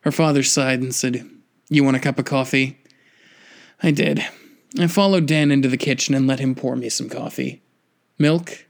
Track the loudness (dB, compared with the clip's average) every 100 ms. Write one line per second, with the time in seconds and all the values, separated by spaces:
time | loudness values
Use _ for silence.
0 | -4 0 2 2 2 0 0 -2 -2 -4
1 | -4 -4 -8 -20 _ _ _ 2 4 2
2 | 0 -4 -2 -2 0 0 0 -4 _ _
3 | _ _ _ _ -20 -20 -20 _ 0 0
4 | 0 -2 -4 -12 -20 _ _ -2 0 2
5 | 2 2 2 2 4 4 2 0 -2 -2
6 | 0 0 2 0 -2 -2 -4 -6 -6 -6
7 | -8 -8 -10 -6 -8 -8 _ _ _ _
8 | _ _ 2 2 -2 -18 -20